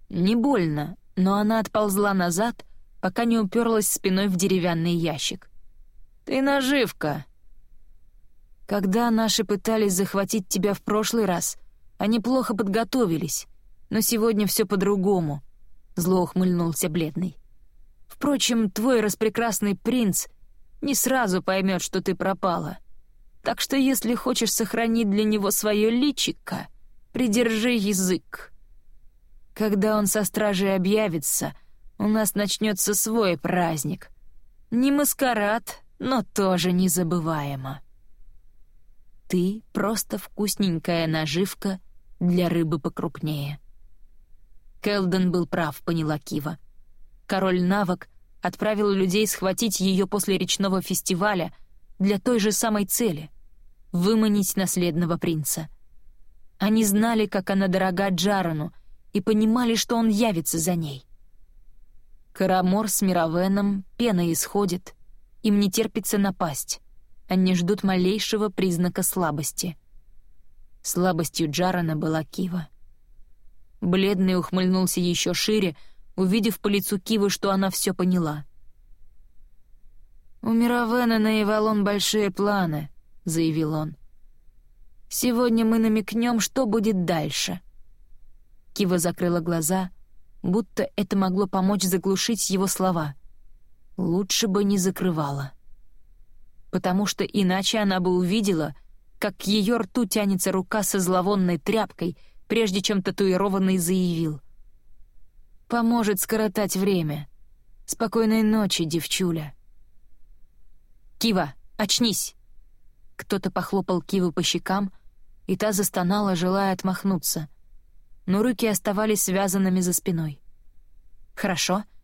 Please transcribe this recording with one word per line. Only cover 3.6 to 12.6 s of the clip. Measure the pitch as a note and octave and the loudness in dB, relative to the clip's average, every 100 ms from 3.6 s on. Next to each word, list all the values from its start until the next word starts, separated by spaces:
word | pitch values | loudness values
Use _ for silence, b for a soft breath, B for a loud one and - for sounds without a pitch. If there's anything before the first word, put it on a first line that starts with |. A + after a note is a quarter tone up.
| A#3 A3 - | 2 2 0
спиной | - G3 F#3 G3+ | -2 0 2 2
в | F3+ | 2
деревянный | F#3+ F#3+ F3 E3 E3+ | 2 2 2 0 0
ящик. | E3+ E3 C#3 - - - - - - - - - - | 0 0 -2 -6 -8 -12 -20 -20 -20 -20 -20 -20 -16
«Ты | - C4 | -4 0
наживка!» | C#4 C#4 B3+ C#4+ G#3 - D#3 D3 - - - - - - - - - - - - - - - | 2 2 2 2 0 -2 -4 -4 -8 -20 -20 -20 -20 -20 -20 -20 -20 -20 -20 -20 -20 -18 -4
«Когда | G3+ F#3+ G#3+ A#3+ | -2 2 2 4
наши | A3+ A3 - | 2 2 2
пытались | G3+ G3+ - A3 G#3 | 0 -2 0 2 2
захватить | F3+ G3 G3 G3 A3 - | 2 0 0 0 -2 -2
тебя | G3 G3+ | 0 0
в | F#3+ | 0
прошлый | - G#3 G#3+ A#3 | 0 0 2 2
раз, | G3 F3 - - - - - - | 2 0 -2 -8 -16 -20 -14 -4
они | G#3 A#3 | 0 2
плохо | A#3 C4 B3 | 2 0 2
подготовились, | G#3+ | -2